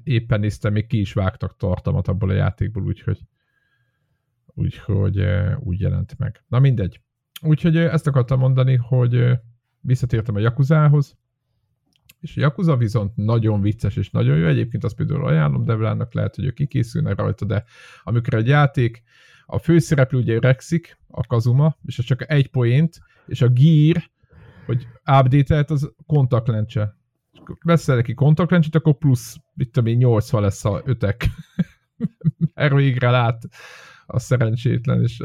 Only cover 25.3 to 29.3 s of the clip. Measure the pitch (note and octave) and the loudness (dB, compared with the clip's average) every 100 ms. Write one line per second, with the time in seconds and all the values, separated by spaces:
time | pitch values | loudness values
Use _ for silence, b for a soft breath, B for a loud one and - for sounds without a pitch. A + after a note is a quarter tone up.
25.3 | C#3+ C3+ D#3 D3 D3 C#3+ _ - D3+ B2+ | 4 2 0 0 -2 -6 _ -2 0 2
26.3 | A#2 A#2 A2 G#2+ G#2+ G#2 - _ _ _ | 0 0 -4 -4 -4 -6 -8 _ _ _
27.3 | _ - - E3 E3 - B2 A2+ A2 C#3 | _ -20 -6 0 0 2 0 0 0 2
28.3 | D#3 E3+ F3 D#3 D#3 D#3 C#3+ C#3 B2+ - | 2 2 2 2 0 0 2 2 0 -2